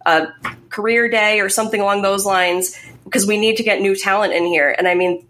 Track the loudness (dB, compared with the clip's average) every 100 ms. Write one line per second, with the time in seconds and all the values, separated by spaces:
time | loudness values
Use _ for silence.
0 | 0 2 0 -8 -14 -14 -14 -4 0 2
1 | 2 2 2 0 0 -2 -2 -2 0 0
2 | 0 0 0 0 0 0 -4 -10 -20 -20
3 | -4 -2 0 2 0 0 0 0 0 0
4 | 0 0 0 0 0 2 2 2 0 2
5 | 0 -2